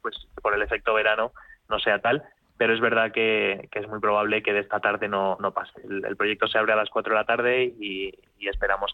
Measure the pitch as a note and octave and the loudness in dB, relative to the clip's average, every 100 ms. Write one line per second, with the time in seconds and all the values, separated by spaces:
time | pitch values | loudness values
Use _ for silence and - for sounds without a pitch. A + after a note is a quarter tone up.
0 | A2+ - - - A2 G#2 G#2 A2 - A2 | -6 -10 -14 -6 -2 0 0 -2 0 2
1 | G#2+ A2 A#2 - - - - G#2+ A2 G2+ | 2 2 -2 -6 -20 -20 -4 -2 2 2
2 | A#2+ D3 - _ _ - A2+ A2+ A#2 A2+ | 2 0 -4 _ _ 0 2 2 2 2
3 | A2 A2+ A2 G#2+ G2+ G2+ - G#2 G#2 G#2+ | 2 2 2 2 0 -2 -6 -10 -8 -2
4 | G#2+ G#2 G#2 G#2+ G#2 G#2 G2+ G#2 G#2 G#2 | 2 2 2 0 0 0 0 0 0 0
5 | G#2 G2+ G2 F#2 G2 - - - G#2 G2 | 0 0 0 0 -2 -4 -8 -12 -8 -6
6 | G#2 G2+ G#2 G#2 A2 A2 G#2+ G#2+ G#2 A2+ | -4 -2 0 0 0 2 2 2 2 -2
7 | G#2+ A2 G#2+ A#2 A#2+ B2+ B2 A#2 G#2 F#2+ | 0 0 2 2 2 2 0 -4 -8 -6
8 | F#2+ - _ _ G2+ G2 G2+ G2 G2+ | -8 -10 _ _ -6 -2 0 0 -4